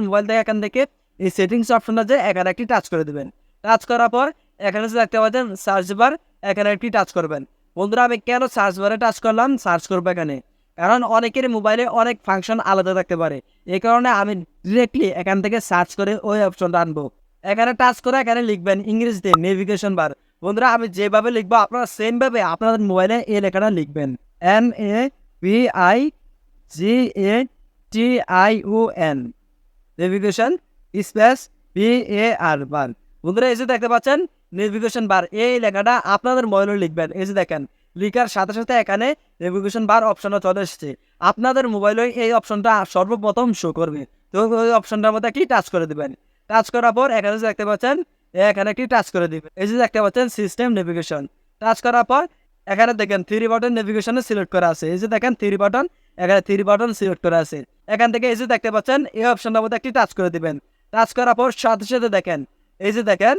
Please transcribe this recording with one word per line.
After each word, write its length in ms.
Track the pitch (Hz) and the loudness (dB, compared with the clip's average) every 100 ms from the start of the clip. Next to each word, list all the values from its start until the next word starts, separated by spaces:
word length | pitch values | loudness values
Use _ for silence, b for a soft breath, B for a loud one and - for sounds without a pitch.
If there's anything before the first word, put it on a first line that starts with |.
| 202 | 0
মোবাইল 160 | 208 208 | 0 0
থেকে 100 | 220 | 0
এখান 140 | 220 214 | 0 -2
থেকে 180 | 202 254 277 _ _ - | -2 -2 -4 _ _ -6
এই 100 | 190 - | -4 0
সেটিংস 300 | 185 240 226 233 | 0 0 2 0
অপশনটা 260 | 226 226 214 | 0 -2 2
যে 60 | 269 202 | 2 2
এখানে 180 | 185 185 | 0 -2
একটি 120 | 185 233 | -4 -2
টাচ 140 | 220 - | -2 0
করে 120 | 165 151 | -4 -4
দেবেন। 180 | 143 135 - _ _ | -6 -12 -16 _ _
টাচ 180 | 208 226 - | 0 0 2
করার 200 | 240 233 240 | 0 2 2
পর 100 | 285 - _ _ 196 | -2 -4 _ _ -4
এখানে 180 | 202 220 | -4 -2
যে 40 | 226 | 0
দেখতে 160 | 226 220 | 0 2
পাচ্ছেন 240 | 220 247 240 190 - | 0 0 -4 -6 -2
সার্চ 220 | 196 180 202 | -2 -2 2
বার, 120 | 247 320 _ _ 202 | 2 0 _ _ -4
এখানে 180 | 196 208 202 | 0 0 -2
একটি 120 | 233 214 | -2 -2
টাচ 140 | 185 180 | 0 -2
করবেন। 240 | 160 147 135 _ _ - | -4 -6 -10 _ _ -6
বন্ধুরা, 240 | 202 226 247 | -2 2 2
আমি 100 | 233 - | 0 -2
কেন 140 | 247 254 233 | -2 0 0
সার্চ 200 | 202 185 | -2 0
বারে 120 | 202 214 | -2 0
টাচ 140 | 233 - 226 | 0 0 0
করলাম, 240 | 220 262 262 190 | 2 2 0 0
সার্চ 180 | 170 - | -2 0
করবো 160 | 185 180 | -2 -2
এখানে, 220 | 175 156 135 - _ _ - | -2 -4 -6 -12 _ _ -4
কারণ 220 | 175 247 233 226 | 2 2 2 0
অনেকের 280 | 233 262 254 220 | 0 -2 -2 -2
মোবাইলে 280 | 214 220 247 233 | 0 0 0 0
অনেক 140 | 233 226 - | 0 -2 -4
ফাংশন 300 | 190 180 226 - | -4 -2 -4 0
আলাদা 200 | 196 185 185 | 0 0 -2
থাকতে 180 | 180 170 | -2 -2
পারে, 160 | 160 139 - _ - | -4 -4 -12 _ -6
এই 60 | 185 233 | -2 2
কারণে 240 | 240 247 208 | 2 4 2
আমি 120 | 202 196 165 _ 180 | 0 -4 -8 _ -2
ডিরেক্টলি 400 | 226 240 262 202 175 | 2 2 0 -2 -2
এখান 160 | 180 196 | -2 0
থেকে 140 | 202 226 - | 0 -2 0
সার্চ 200 | 175 175 - | 0 0 -2
করে 140 | 202 214 214 | -4 -2 -2
ওই 100 | 214 196 | 0 0
অপশনটা 320 | 180 180 170 | 0 0 0
আনবো। 200 | 170 151 143 - _ _ | 0 -2 -8 -12 _ _
এখানে 280 | 185 208 233 226 | -4 0 0 2
টাচ 160 | 254 - 247 | 2 2 0
করে 120 | 262 | 0
এখানে 180 | 233 233 233 | 0 0 0
লিখবেন 280 | 202 180 196 202 | 0 0 0 0
ইংরেজিতে 400 | 220 233 202 190 160 180 | -2 0 -2 2 2 2
নেভিগেশন 480 | 190 196 202 202 180 | 0 -2 -2 -2 0
বার। 120 | 156 - _ _ | -2 -4 _ _
বন্ধুরা, 240 | 180 208 254 233 | -6 0 2 2
আমি 120 | 226 180 | -2 -2
যেভাবে 320 | 202 214 226 233 | 0 2 2 -2
লিখবো 180 | 190 233 202 | 2 2 2
আপনারা 200 | 240 240 - | 0 -6 -4
সেমভাবে 420 | 220 240 262 233 180 | -4 0 0 2 -2
আপনাদের 280 | 165 220 226 202 | 0 0 2 2
মোবাইলে 280 | 185 185 233 214 | 2 2 2 0
এই 60 | 208 196 | -2 0
লেখাটা 240 | 190 214 180 | 0 0 0
লিখবেন, 300 | 143 151 139 123 _ _ 175 208 | -2 -4 -6 -6 _ _ 2 4
এন 100 | 240 214 208 | 2 0 -4
এ 20 | 214 269 - _ _ | -2 -2 -6 _ _
ভি 140 | 185 220 247 - 180 | 0 2 2 4 4
আই 100 | 226 302 - _ _ _ _ _ | 4 0 -4 _ _ _ _ _
জি 240 | 151 196 247 254 - 196 | -4 0 2 0 0 0
এ 20 | 226 262 _ _ _ _ | 0 -2 _ _ _ _
টি 160 | 220 240 247 - 185 | -2 2 0 2 4
আই 100 | 202 220 196 220 | 4 2 0 0
ও 40 | 226 - 160 | 0 0 -2
এন, 80 | 139 120 - _ _ _ _ _ - | -2 -6 -14 _ _ _ _ _ -6
নেভিগেশন 520 | 185 196 208 208 233 359 - _ _ | -2 0 -2 0 0 -2 -6 _ _
স্পেস 460 | 196 196 220 226 262 - _ _ 185 | -8 -4 4 4 4 -2 _ _ 0
বি 120 | 220 247 - 208 | 2 2 0 0
এ 20 | 226 - 165 | 0 0 0
আর 100 | 147 135 | -2 -2
বার। 160 | 147 127 - _ _ | -4 -6 -8 _ _
বন্ধুরা, 240 | 190 202 254 | -4 0 0
এই 40 | 233 | 0
যে 60 | 254 | -2
দেখতে 160 | 240 233 | -2 0
পাচ্ছেন 260 | 233 269 285 359 _ _ 175 | 0 2 0 0 _ _ -4
নেভিগেশন 440 | 208 214 220 247 214 | -4 -2 -4 -2 0
বার, 120 | 190 175 214 | 0 0 -2
এই 100 | 240 247 220 | 0 0 0
লেখাটা 280 | 196 214 240 180 202 | 0 2 2 2 0
আপনাদের 280 | 247 254 233 | 2 0 2
মোবাইলে 240 | 196 202 202 | 2 2 0
লিখবেন। 260 | 170 160 160 190 | -2 -2 -4 -4
এই 60 | 190 | -4
যে 40 | 196 | -2
দেখেন, 200 | 175 156 135 _ _ 175 | -2 -4 -8 _ _ -6
লেখার 260 | 208 240 233 202 | -2 0 0 0
সাথে 180 | 190 214 | -4 -4
সাথে 160 | 226 240 | 0 0
এখানে 240 | 202 202 247 302 _ - | 2 0 0 -2 _ -8
নেভিগেশন 420 | 175 190 196 226 214 | -4 -4 -4 -2 2
বার 100 | 220 220 | 4 4
অপশনটা 280 | 196 202 202 185 | 0 -2 -2 0
চলে 160 | 190 185 | -2 -4
এসেছে, 240 | - 147 123 _ _ 175 | -8 -12 -14 _ _ 0
আপনাদের 360 | 208 247 262 247 208 | 2 2 2 0 0
মোবাইলে 280 | 208 214 240 240 | 0 2 0 0
এই 80 | 226 233 | 0 0
অপশনটা 320 | - 214 226 214 190 | 0 -2 2 2 2
সর্বপ্রথম 540 | 185 190 226 208 202 240 196 | 0 0 0 -2 0 0 0
শো 80 | 165 160 | -4 -2
করবে। 220 | 165 147 135 _ _ | -4 -4 -12 _ _
তো 60 | 185 220 226 | -2 0 2
ওই 80 | 233 226 | 2 2
অপশনটার 320 | - 214 214 | 0 0 0
মধ্যে 160 | 214 226 | 0 -2
একটি 120 | 277 277 | -2 0
টাচ 120 | 233 - | 0 0
করে 120 | 180 160 | -2 -4
দিবেন। 200 | 151 139 135 _ _ - | -4 -8 -10 _ _ -2
টাচ 160 | 220 220 | 0 0
করার 200 | 240 233 220 | 0 2 2
পর 100 | 269 226 | 2 0
এখানে 180 | 202 220 | 0 -2
যে 40 | 220 | -2
দেখতে 160 | 208 208 | -2 -2
পাচ্ছেন, 260 | 208 247 294 - _ _ 180 | -2 0 -2 -4 _ _ 2
এখানে 320 | 208 196 202 | 2 2 -2
একটি 120 | 208 254 | -4 0
টাচ 140 | 220 - 185 | 0 0 -2
করে 120 | 170 | -2
দিবেন। 180 | 160 - - | -4 -12 -6
এই 60 | 208 | -2
যে 60 | 233 | 0
দেখতে 160 | 233 220 | 0 2
পাচ্ছেন 220 | 202 240 247 - | 0 0 -2 -2
সিস্টেম 320 | 196 - 247 208 | -4 -2 -2 0
নেভিগেশন, 460 | 175 170 156 151 139 _ _ _ | -2 -4 -4 -6 -8 _ _ _
টাচ 160 | 220 226 240 | -2 0 2
করার 220 | 240 233 | 2 2
পর 120 | 262 339 _ _ _ - | 2 0 _ _ _ -4
এখানে 240 | 196 233 220 | 2 2 2
দেখেন 200 | 202 196 - | -2 -2 -2
থ্রি 180 | 214 226 | -2 0
বাটন 200 | 226 240 226 | 0 0 -2
নেভিগেশনে 440 | 202 214 226 247 233 | -2 -4 -2 -4 -2
সিলেক্ট 240 | 208 185 180 | -4 -2 2
করা 120 | 175 | 2
আছে। 120 | 160 160 | 0 -4
এই 60 | 180 | -4
যে 60 | 214 | -2
দেখেন 200 | 220 247 226 | 0 0 -2
থ্রি 180 | 202 196 | -2 0
বাটন, 220 | 202 240 339 - _ - | 2 0 -2 -8 _ -4
এখানে 180 | 180 196 185 | 2 2 2
থ্রি 160 | 196 202 | 0 2
বাটন 200 | 208 240 214 | 2 2 -2
সিলেক্ট 220 | 190 175 175 | -2 0 0
করা 120 | 165 | 0
আছে। 160 | 156 151 127 _ - | 0 -6 -14 _ -4
এখান 160 | 214 233 | 2 2
থেকে 120 | 233 247 | 2 0
এই 40 | 226 | -2
যে 60 | 247 | 0
দেখতে 160 | 233 226 214 | 0 0 -2
পাচ্ছেন 240 | 233 277 277 220 | 0 0 0 -2
এই 60 | 240 | 0
অপশনটার 280 | 226 226 220 | 0 0 -2
মধ্যে 140 | 220 226 | 0 -4
একটি 120 | 262 240 | -2 0
টাচ 120 | 208 - | 0 0
করে 120 | 180 165 | -2 -2
দিবেন। 200 | 160 143 - _ _ | -4 -6 -12 _ _
টাচ 160 | 214 226 - | 0 0 2
করার 180 | 247 233 | 2 2
পর 80 | 254 - | 0 0
সাথে 220 | 233 220 202 | 0 0 0
সাথে 180 | 247 233 202 | -2 0 0
দেখেন, 220 | 180 156 131 _ _ - | -2 -4 -8 _ _ -6
এই 100 | 196 220 | -4 0
যে 60 | 214 | 0
দেখেন 240 | 185 214 | 4 4